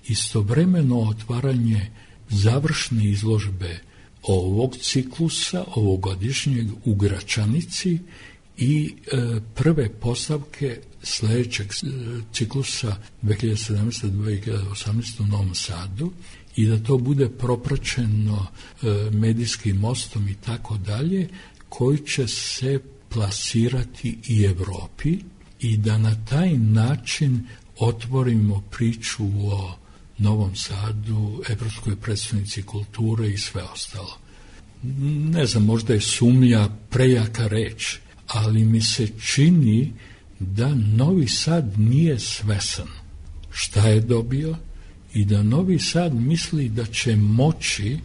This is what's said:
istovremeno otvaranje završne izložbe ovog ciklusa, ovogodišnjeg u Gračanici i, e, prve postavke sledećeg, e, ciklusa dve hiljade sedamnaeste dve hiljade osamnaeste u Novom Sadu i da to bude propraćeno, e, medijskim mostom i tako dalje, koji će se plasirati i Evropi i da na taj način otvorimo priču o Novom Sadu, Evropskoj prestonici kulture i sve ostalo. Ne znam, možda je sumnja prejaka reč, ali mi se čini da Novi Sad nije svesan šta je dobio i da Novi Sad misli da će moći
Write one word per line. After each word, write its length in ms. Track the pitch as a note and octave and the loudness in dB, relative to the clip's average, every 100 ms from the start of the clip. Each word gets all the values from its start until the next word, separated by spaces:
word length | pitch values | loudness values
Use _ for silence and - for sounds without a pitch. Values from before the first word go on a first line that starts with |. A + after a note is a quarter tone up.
| - | -2
istovremeno 920 | A2 - A#2 G2+ C#3+ F3+ F3+ C#3 B2 | -2 0 -2 2 2 4 4 4 2
otvaranje 880 | A2 A2 - A#2+ C3+ B2+ A2+ A2 G2 - - - - | 0 -2 -4 -2 0 0 2 0 -2 -10 -20 -20 -4
završne 800 | G2+ G#2 B2+ D#3 D#3 - A#2 G#2 | 2 4 4 2 -2 -2 2 2
izložbe 720 | G2+ A2 A2 G2 F#2 F2+ E2+ - - - - | 2 2 0 0 -6 -6 -8 -14 -20 -20 -12
ovog 540 | - F#2+ F2+ G2+ B2+ C3 | 0 0 2 0 0 -2
ciklusa, 880 | - C3+ B2+ - E3 - - F3+ F#3+ | -2 -2 -2 -2 -2 -2 -4 -4 -4
ovogodišnjeg 920 | - G#2 F#2+ G2 F#2 G#2+ C3+ C#3+ B2+ A2 - | 0 2 2 -2 -4 -4 -2 0 0 -2 -4
u 100 | - | -2
Gračanici 1040 | G2+ G2+ F#2+ - - G#2+ C#3 E3+ - F#3 E3+ - - - - - - | 2 0 -2 -4 -2 0 0 -2 -4 -2 -2 -4 -20 -20 -20 -20 -2
i, 360 | B2 D3+ D#3 - - | 0 2 -2 -8 -6
e, 280 | C3 A#2+ A#2 A2+ | -2 -2 -4 -6
prve 340 | - D#3+ D#3 A2 | 0 2 2 0
postavke 920 | - A#2+ A#2+ - D3+ C#3+ - C#3 A2+ - - | -2 -4 -4 -4 -4 -6 -6 -6 -6 -16 -16
sledećeg, 640 | - - G#2+ A#2 A#2 - G2+ | -8 -4 0 0 0 -4 -6
e, 200 | - D3 C3 A#2 A#2+ A2 | -6 -6 -6 -8 -10 -8
ciklusa 640 | - A2 C#3 C3 - A2+ G2+ - - | -4 -2 -2 -4 -4 -4 -6 -8 -6
dve 120 | G#2 | -2
hiljade 220 | G#2 A2+ G#2+ | 0 0 -2
sedamnaeste 520 | - G#2 G#2+ A2+ G#2+ | -2 0 0 -2 -4
dve 280 | G2 G#2+ G#2 | -2 -2 -2
hiljade 320 | G#2 G#2+ F#2+ | -2 -4 -4
osamnaeste 540 | G2 - A2 A2 - | -6 -2 -2 -4 -4
u 40 | G2+ | -2
Novom 280 | G2+ G2 | 0 0
Sadu 580 | F2 - E2+ F#2+ F#2+ E3+ - - - - - | -2 -6 -8 -8 -6 -6 -8 -18 -20 -10 0
i 100 | A2 | 2
da 120 | A2 | 2
to 200 | A2 C3 | 2 0
bude 300 | B2 C#3 B2+ | 2 2 0
propraćeno, 1160 | - B2 B2 - C#3 - - A#2 G#2+ G#2+ G#2 F#2+ - - - | -2 -2 -2 -2 -4 -2 -2 0 2 0 0 -4 -10 -20 -6
e, 40 | A#2 G2+ G#2+ | -2 0 0
medijskim 640 | G#2+ A2+ A2+ A#2 - A2 F#2+ | 2 2 2 -2 -2 -2 0
mostom 520 | G#2+ B2+ - A2 G2+ | 0 -2 -4 -4 -4
i 60 | |
tako 440 | G2+ - A2+ - G#2+ | -4 -6 -8 -6 -6
dalje, 500 | F#2 G#2+ D#3 F#3+ F3 - - - - | -4 -2 -2 -2 -4 -8 -20 -20 -20
koji 300 | - B2 D3 | 0 2 2
će 300 | - - A#2+ | 0 -2 -2
se 520 | - - - C3 C#3 - - - | -4 -6 -4 -2 -2 -4 -20 -6
plasirati 1080 | A2+ G2+ G2 - A2+ A#2 C3 A#2+ - A#2 A2+ - | -2 -2 -2 -2 0 2 0 -4 -6 -8 -8 0
i 140 | A2 | 2
Evropi 760 | G2+ F2+ F#2 F2+ E2+ - D3 F#3+ - - - - | 4 2 -4 -6 -10 -4 -2 -2 -4 -20 -20 -6
i 160 | A#2+ G#2+ | 0 2
da 220 | G#2+ A2 | 2 2
na 260 | A2 A2 | 2 0
taj 320 | A2 C#3 F#3 C#3+ | 0 0 2 4
način 880 | A2 A2 A#2 D#3 - - D3 B2 - A2 - - | 4 4 4 0 -4 -2 0 0 -2 -14 -20 -2
otvorimo 840 | A#2 A2 A#2 C3 B2 A2+ G#2 G2+ - | -2 -2 -2 0 2 4 2 0 -6
priču 540 | - A2+ A2+ - - G#2 G2+ | -2 -2 -2 -8 -4 -2 0
o 320 | G2+ G2 F#2 F#2 - - - - | -2 -2 -4 -12 -18 -20 -20 0
Novom 380 | G2+ G#2+ G2 G2+ | 2 4 0 -2
Sadu, 840 | - G2+ G#2 G#2+ A2 G#2+ G#2 G#2+ - | -6 -6 -4 -4 -2 -2 -2 -4 -6
Evropskoj 480 | G#2+ A2+ - - G2+ | -4 -4 -6 -6 -4
prestonici 680 | - G#2 - G#2 G2+ - | -4 -4 -2 -4 -4 -8
kulture 680 | F#2+ G2+ G#2 - A2+ A2+ G#2+ | -8 -10 -10 -2 0 0 0
i 80 | G2 | -2
sve 240 | - F#2+ | -6 -8
ostalo. 560 | E2+ - - - F#2+ - - - - - - - B2 C3+ C#3 D3 D#3 | -10 -12 -12 -12 -14 -16 -20 -20 -20 -20 -20 -12 -8 -4 -2 -2 0
Ne 140 | E3 C3 | 2 2
znam, 180 | G#2+ | 4
možda 300 | G#2 A2+ G#2+ | 4 4 2
je 60 | A2 | 2
sumnja 680 | - - A#2+ B2+ B2+ A2+ G#2 G#2+ - | 2 4 6 8 8 6 4 0 -4
prejaka 560 | B2 B2+ B2 G#2+ - A2 | 2 6 6 2 0 0
reč, 500 | G#2+ A2 - - - - - - | 0 -2 -4 -8 -8 -14 -20 -6
ali 380 | - G#2+ A2 | 0 2 4
mi 160 | A2 A2+ | 6 4
se 280 | A2 - G#2+ A2 - | 2 0 -2 -4 -4
čini 580 | - D3+ F3+ B2 G#2+ C#3 - - - - - | 4 6 8 6 4 2 -6 -18 -20 -20 -8
da 360 | F#2+ G2 B2 | -4 0 0
Novi 540 | C#3+ G#2 G#2+ C#3+ F#3+ B2 | 2 2 4 4 4 2
Sad 500 | - - E3 B2+ G2 | 0 2 2 0 2
nije 400 | G#2+ C3 E3 B2 | 4 6 4 2
svesan 680 | - - G#2 G2+ - - - - - - - - - | -4 -4 -2 -2 -2 -6 -10 -12 -18 -18 -16 -16 -14
šta 380 | - - - G#2+ | -8 -2 2 4
je 120 | A2 | 4
dobio 560 | A2+ A#2 A#2 C3 D#3 E3 - - - - - | 4 0 0 -2 -2 -6 -10 -16 -18 -20 -8
i 100 | A2 | -2
da 180 | G2+ G#2 | 2 2
Novi 360 | G#2 C3+ F#3+ E3+ | 4 2 4 2
Sad 360 | - D#3+ F3 | 2 0 0
misli 540 | B2 B2 E3 - D#3 B2+ | 0 2 0 0 -2 -2
da 160 | A2 | -2
će 320 | A2 - B2 G#2+ | -4 -2 2 4
moći 840 | G#2 A2 C#3+ D#3+ - - G2+ D3 | 4 4 4 2 -4 -2 -2 -4